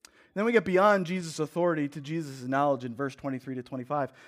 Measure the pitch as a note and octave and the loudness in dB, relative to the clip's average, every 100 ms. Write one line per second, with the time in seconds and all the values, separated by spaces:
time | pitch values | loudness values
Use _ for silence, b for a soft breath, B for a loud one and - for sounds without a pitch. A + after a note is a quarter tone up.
0 | - B B F#3 A3 A#3 F3 F3+ G3+ G3 | -20 B B 0 0 0 2 4 6 4
1 | E3+ F#3 E3 D3 D3 E3 F3 D#3 C#3+ D3+ | 2 -4 -4 -4 -4 0 0 2 -2 -6
2 | C#3 E3 D3 C3+ B2+ C3+ C#3+ C3 B2 A2+ | -6 -6 -6 -8 0 2 4 2 -2 -4
3 | C#3 - C#3+ C3 C3+ B2+ A#2+ C3 B2 D3 | -4 -4 -6 -6 -6 -8 -6 -8 -4 -2
4 | C#3+ B | -2 B